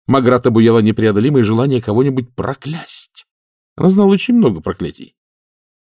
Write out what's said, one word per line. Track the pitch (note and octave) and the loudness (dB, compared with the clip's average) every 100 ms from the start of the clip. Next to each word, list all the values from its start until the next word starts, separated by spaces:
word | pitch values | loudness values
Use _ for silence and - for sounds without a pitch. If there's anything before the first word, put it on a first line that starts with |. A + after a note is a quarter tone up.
| - | -2
Маград | C3+ A#2+ B2 B2 | 0 2 2 2
обуяло | A2+ A2+ A2+ | 2 4 4
непреодолимое | G#2+ G#2+ A2 G2+ A#2+ C3+ | 2 0 0 0 0 0
желание | G#2+ A2+ C#3 B2 | 0 0 0 -2
кого-нибудь | A#2 G#2+ C#3 C3 B2 | -2 -2 0 -2 -8
проклясть. | - - D3 C#3 E3 - - - - - _ _ _ _ - | -10 -10 -10 -10 -12 -12 -18 -18 -20 -20 _ _ _ _ -2
Она | F#3 | 0
знала | F#3+ G3+ | 2 2
очень | G3 - | 0 0
много | A#3+ E3 E2+ | 2 2 0
проклятий. | F2 F2+ D#2+ - - _ _ _ _ _ _ _ _ | -8 -8 -10 -12 -20 _ _ _ _ _ _ _ _